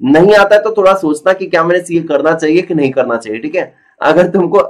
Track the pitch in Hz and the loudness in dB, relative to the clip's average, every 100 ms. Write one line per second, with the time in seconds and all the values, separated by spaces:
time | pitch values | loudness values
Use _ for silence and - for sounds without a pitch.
0 | 127 151 190 208 202 208 214 214 190 190 | 0 4 6 4 4 2 0 0 2 2
1 | 156 151 190 190 180 165 165 175 175 165 | -2 -2 -2 -2 -2 -2 0 -2 -2 -4
2 | 160 143 151 160 156 165 185 160 139 135 | -2 -2 0 -2 0 0 0 -2 -2 -2
3 | 120 117 110 107 151 160 - _ _ - | -4 -4 -6 -10 -6 -6 -8 _ _ -6
4 | 143 156 180 180 170 196 - | 0 2 2 0 0 0 0